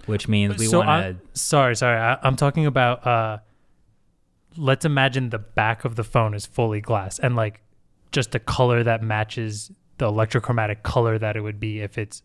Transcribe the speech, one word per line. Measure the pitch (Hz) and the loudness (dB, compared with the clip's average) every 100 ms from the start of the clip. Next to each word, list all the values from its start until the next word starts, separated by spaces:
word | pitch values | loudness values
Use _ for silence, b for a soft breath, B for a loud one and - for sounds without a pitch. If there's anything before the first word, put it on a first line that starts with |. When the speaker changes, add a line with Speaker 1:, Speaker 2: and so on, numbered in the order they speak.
| - | -6
Speaker 1:
which | 104 - | -4 0
means | 104 101 98 | 2 2 0
we | 110 | 2
Speaker 2:
So | 170 | 2
Speaker 1:
wanna | - | 4
Speaker 2:
I'm, | 160 180 90 - | 2 0 -8 -12
sorry, | - - 147 131 117 | -8 0 2 2 2
sorry. | 123 117 | 2 2
I, | 113 135 | 0 0
I'm | 135 131 | 0 2
talking | 143 156 151 | 2 2 2
about, | 131 123 123 123 | 2 2 2 0
uh, | 117 110 107 - _ _ _ _ _ _ _ _ _ _ 165 | 0 0 -6 -14 _ _ _ _ _ _ _ _ _ _ -4
let's | 135 135 | 0 2
imagine | 160 139 135 131 123 | 2 2 2 0 -2
the | 110 | -6
back | - - 110 113 | -4 0 0 0
of | 127 113 | -4 -4
the | |
phone | 110 127 110 | 0 2 2
is | 104 - | -2 -6
fully | - 113 107 | -2 0 -2
glass | 101 107 92 - | -2 -2 -2 -2
and, | 131 120 | 0 0
like, | 107 - _ _ _ _ _ | -2 -6 _ _ _ _ _
just | 143 120 | -4 -2
a | 104 | -4
color | - - 123 120 | -2 2 4 4
that | 117 113 | 2 0
matches | 110 107 107 120 110 104 - - _ - | 0 -2 -2 -6 -8 -8 -12 -20 _ -4
the | 117 | -2
electrochromatic | 107 110 123 - 120 107 107 | 0 0 0 0 0 -2 -4
color | - 127 117 110 | -2 0 2 0
that | 107 107 | -2 -4
it | |
would | 107 104 | -6 -6
be | 107 107 | -8 -6
if | 101 - | -8 -8
it's | 104 - | -8 -12